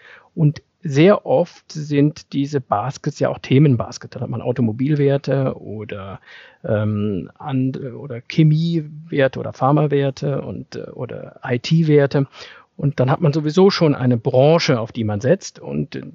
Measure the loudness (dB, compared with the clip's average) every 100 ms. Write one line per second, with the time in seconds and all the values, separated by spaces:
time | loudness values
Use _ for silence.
0 | -20 -20 _ 0 0 0 _ _ -4 4
1 | 4 4 2 0 0 -6 _ -12 -2 2
2 | 2 0 -8 -6 -2 -4 -2 -2 -2 -6
3 | -8 -2 -2 -2 2 6 6 4 -2 -10
4 | -16 -12 -8 -6 -4 -2 -2 -2 -2 2
5 | 2 2 0 -2 -2 -4 -12 -12 -10 -12
6 | -12 -14 -18 -20 -20 _ -4 -2 0 -2
7 | -2 -4 -8 _ -6 -2 -2 -4 -10 -12
8 | -12 -14 -4 2 4 4 0 -2 -6 -14
9 | -6 0 0 0 -10 -2 2 2 2 0
10 | -2 -4 -6 -4 -6 -10 -12 -14 -14 -12
11 | -12 -10 -14 -14 -4 -4 2 2 4 4
12 | 4 2 -2 -6 -20 -20 _ -6 -4 0
13 | 0 2 2 0 0 4 4 4 2 2
14 | 2 0 2 4 6 4 2 0 -2 -4
15 | -4 -2 2 0 0 -14 -8 -6 -6 -8
16 | -14